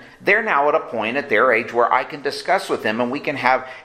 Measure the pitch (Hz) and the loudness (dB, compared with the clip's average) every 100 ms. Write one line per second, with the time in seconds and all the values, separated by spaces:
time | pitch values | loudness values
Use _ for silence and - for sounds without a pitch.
0 | - - - 208 220 151 147 156 - 117 | -16 -6 0 0 2 2 4 2 0 -4
1 | 107 135 139 107 127 117 117 117 120 123 | -4 -4 0 2 4 4 2 2 2 2
2 | 135 151 135 135 - 185 - 135 113 110 | 0 -6 -8 -6 -2 -2 -2 -4 -2 -2
3 | 123 143 156 135 127 131 - - | -2 -4 -6 -2 2 0 -2 -10